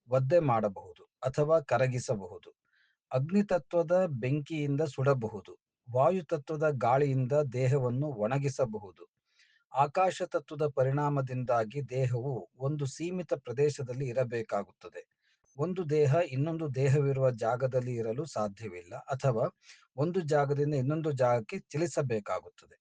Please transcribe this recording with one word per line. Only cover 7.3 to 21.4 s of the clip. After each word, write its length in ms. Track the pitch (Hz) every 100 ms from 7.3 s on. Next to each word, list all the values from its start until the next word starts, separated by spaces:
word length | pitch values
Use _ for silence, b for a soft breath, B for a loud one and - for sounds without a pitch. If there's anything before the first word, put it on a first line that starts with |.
| 147 147
ದೇಹವನ್ನು 540 | 123 127 139 123 123 151
ಒಣಗಿಸಬಹುದು. 960 | 120 107 139 139 135 123 107 98 - - _ b b b b b
ಆಕಾಶ 480 | 127 147 190 185 156 180
ತತ್ವದ 420 | 170 - 147 151
ಪರಿಣಾಮದಿಂದಾಗಿ 1200 | 143 131 143 143 143 131 127 123 120 110 139 131
ದೇಹವು 600 | 127 127 120 135 117 90 -
ಒಂದು 280 | 135 151 139
ಸೀಮಿತ 480 | - 170 185 170
ಪ್ರದೇಶದಲ್ಲಿ 720 | 156 - 120 147 139 131 123 135
ಇರಬೇಕಾಗುತ್ತದೆ. 960 | 120 127 117 110 104 98 _ 90 87 - _ _ _ _ -
ಒಂದು 320 | 165 185 160
ದೇಹ 260 | 151 143 160 175
ಇನ್ನೊಂದು 460 | 131 156 165 160 131
ದೇಹವಿರುವ 560 | 139 147 139 135 131
ಜಾಗದಲ್ಲಿ 640 | 113 113 123 131 131 123 120
ಇರಲು 300 | 113 120 160
ಸಾಧ್ಯವಿಲ್ಲ, 680 | 113 107 101 110 90 - 123
ಅಥವಾ 500 | - 135 139 113 156 B B B B -
ಒಂದು 240 | 160 180
ಜಾಗದಿಂದ 540 | 151 147 143 143 147
ಇನ್ನೊಂದು 380 | 147 127 156 156
ಜಾಗಕ್ಕೆ 480 | 123 123 120